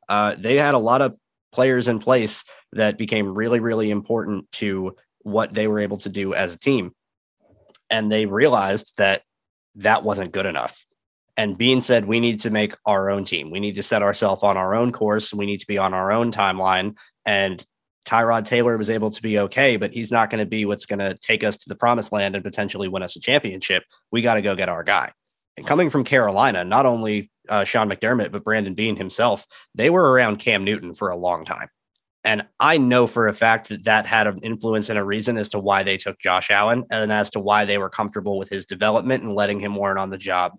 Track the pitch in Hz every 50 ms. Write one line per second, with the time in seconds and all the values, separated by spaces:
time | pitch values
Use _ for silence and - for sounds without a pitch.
0 | _ - 101 104 104 104 - 80 92 113 123 139 147 143 143 123 110 117 123 135
1 | 139 123 - - _ _ _ _ _ _ - 127 123 131 127 127 113 123 113 107
2 | 104 117 131 127 110 104 - - - - - - _ _ - 107 107 104 104 107
3 | 113 104 113 107 101 98 92 104 113 117 120 117 113 117 113 110 110 107 104 101
4 | 104 - 117 113 - 104 104 95 - _ - - 110 101 98 95 92 95 92 -
5 | _ _ _ _ - 107 101 110 110 - - 107 107 107 104 107 104 95 101 101
6 | - 104 92 101 98 95 - - 98 87 85 - - 139 139 117 92 87 - _
7 | _ _ _ _ _ _ _ _ _ _ _ _ _ _ _ _ _ - 113 110
8 | 107 107 107 107 110 101 98 107 - 147 123 107 98 95 98 104 - - - -
9 | 101 98 98 - - _ _ _ _ _ _ _ _ _ _ 104 101 107 110 -
10 | - 107 98 98 95 85 - 95 98 95 80 69 58 - - - _ _ _ _
11 | _ _ _ _ _ _ _ 113 110 104 95 90 117 127 131 127 120 - 123 117
12 | 104 98 113 117 117 120 110 107 - 113 110 107 107 101 - - - 107 104 98
13 | 95 98 101 101 95 - 90 82 73 78 82 98 104 104 95 101 95 - 120 107
14 | 101 101 98 - 113 98 95 - - 101 95 95 92 92 101 113 120 123 120 -
15 | 110 104 104 107 107 - 107 104 101 101 101 95 - - 104 98 95 95 95 92
16 | 95 98 104 113 117 120 110 - 98 95 92 95 95 95 92 92 95 104 104 -
17 | - _ _ _ - 107 104 98 98 95 92 85 - - _ _ _ _ _ _
18 | _ - 117 117 117 113 117 113 107 - 123 120 117 120 117 110 107 107 113 110
19 | 107 107 104 - - 110 104 104 101 98 - 131 139 135 117 101 104 98 - 117
20 | 113 104 120 117 110 101 117 110 104 87 110 110 104 101 101 101 - - 101 98
21 | 98 95 92 - - - 113 107 110 107 104 - - - 98 - 120 120 120 117
22 | 107 - 107 104 98 98 95 101 87 98 - - 104 101 - 98 101 92 92 95
23 | 92 90 - 87 - 120 135 147 - 101 92 92 - - 95 92 - _ _ _
24 | _ _ - 117 113 120 113 107 98 104 98 92 95 90 85 85 85 92 101 87
25 | 60 - - _ _ _ _ _ _ _ _ - - - 147 160 180 147 139 147
26 | 123 - 139 131 113 101 95 101 127 131 101 90 90 92 104 127 139 127 120 113
27 | 113 107 107 104 104 - _ _ _ - 107 104 98 - - 117 110 101 95 -
28 | - 110 127 120 101 76 90 98 - 107 110 110 104 98 92 92 107 113 101 92
29 | 95 95 - - 117 120 101 - - _ - - - _ - - 117 151 170 185
30 | 170 139 127 127 123 107 104 104 - 123 110 98 95 101 107 - 90 87 80 -
31 | 104 92 90 90 90 90 87 80 80 82 - - - - _ _ _ _ _ _
32 | _ _ _ _ - 110 110 104 - - _ - 131 151 165 151 131 123 123 123
33 | 120 113 - 120 113 107 104 - 113 113 113 107 - - 104 101 92 110 110 110
34 | 104 110 113 110 107 104 95 92 113 113 110 107 - 113 110 107 104 - 110 104
35 | 98 101 101 110 107 123 120 110 104 - - 104 95 101 98 98 98 98 95 95
36 | - 101 92 - - 95 90 92 - - 104 101 104 110 120 123 120 - 113 110
37 | 107 107 107 107 104 104 - 107 95 101 104 107 104 101 101 101 95 95 - -
38 | 107 101 - 107 92 104 98 95 95 - 98 95 90 - 98 90 107 107 107 113
39 | 92 127 131 131 - 113 101 104 104 101 101 101 101 101 101 101 101 98 98 95
40 | 98 95 98 95 95 98 92 90 90 87 -